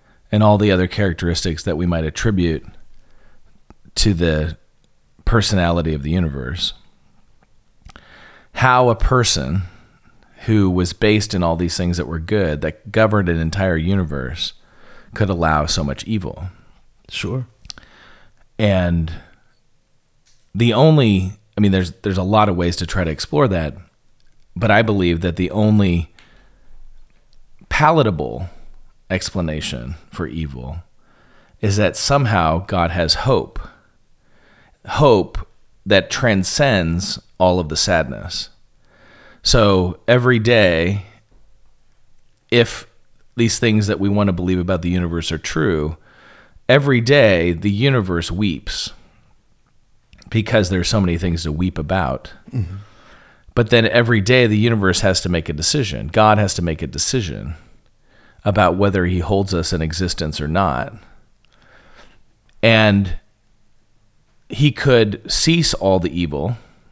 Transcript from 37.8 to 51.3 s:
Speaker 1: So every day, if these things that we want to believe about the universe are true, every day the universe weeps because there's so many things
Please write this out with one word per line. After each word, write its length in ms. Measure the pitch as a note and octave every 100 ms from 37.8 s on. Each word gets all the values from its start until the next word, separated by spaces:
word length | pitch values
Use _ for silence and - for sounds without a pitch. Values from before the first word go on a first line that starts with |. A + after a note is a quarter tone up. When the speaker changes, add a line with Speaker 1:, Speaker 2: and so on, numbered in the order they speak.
| - E2+ C2+ A1 E2+ - - - _ _ _ _ - - - -
Speaker 1:
So 560 | - A#2+ G#2 F#2+ F2+ F2 -
every 320 | B2 B2 A#2+
day, 680 | A2 A#2+ G2 E2 F2 G2+ F#2+ _ _ - - - - _ _ _ _ - _ _ _
if 360 | A#2+ A2+ - - _ _ _ _ -
these 220 | A#2 -
things 280 | A#2+ G#2+ G#2
that 100 | F2+
we 100 | G2
want 200 | G2+ G2
to 40 |
believe 260 | F2 F2+ F#2
about 220 | F2+ F2+
the 80 | F2
universe 420 | F2+ F2 E2+ D#2+
are 60 | D#2
true, 580 | - D#3 C3+ D#2+ D2+ D#2+ _ _ - - _ - -
every 320 | C3+ C#3+ B2
day 520 | A2+ C#3+ A2+ F2+ F2
the 180 | E2 G2+
universe 600 | G2+ C3+ C3 F#2+ E2+ D#2+
weeps 640 | E2+ G#2 D2+ - - - - - _ _ _ _ _ _ _ _ _ _ - -
because 380 | A2 G#2+ A2+ F2+
there's 180 | F#2 -
so 120 | A2
many 180 | F2+ E2+
things 240 | F2+